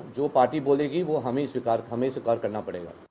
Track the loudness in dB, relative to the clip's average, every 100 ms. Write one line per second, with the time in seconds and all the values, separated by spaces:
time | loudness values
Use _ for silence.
0 | -8 -4 2 4 4 4 2 4 2 0
1 | 0 0 0 -2 -2 -2 0 0 0 -2
2 | -2 0 0 0 0 -4 -6 -8 -10 -14
3 | -12